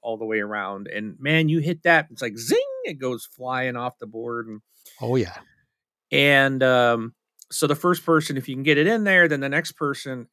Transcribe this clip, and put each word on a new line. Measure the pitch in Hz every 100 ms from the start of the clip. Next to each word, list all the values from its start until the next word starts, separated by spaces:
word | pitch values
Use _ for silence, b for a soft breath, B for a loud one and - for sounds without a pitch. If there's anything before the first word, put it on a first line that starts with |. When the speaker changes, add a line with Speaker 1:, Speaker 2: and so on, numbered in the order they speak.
Speaker 1:
all | 117 110
the | 110
way | 110
around. | 104 104 98 98 101
And | 104 107 -
man, | 143 160 156
you | 160
hit | 151 170
that, | 170 160 160
it's | 117
like | 120 104
zing, | 113 466 554 523
it | 440
goes | 139 127 117 -
flying | - 127 127 127 123
off | 123 -
the | 104
board. | 113 120 117 113
And | 107 _ _ - -
Speaker 2:
Oh, | 120 127
yeah. | 87 - - _ _ _ _ _ _
Speaker 1:
and, | 139 143 139 135 131
um, | 131 123 120 117 113 - _ _ -
so | - 147
the | 147
first | 175 175
person, | - 160 156 135
if | 139
you | 131
can |
get | 143 143
it | 175
in | 226
there, | 202 185 165
then | 143
the | 139
next | 147 160
person | - 147 135 135 127 -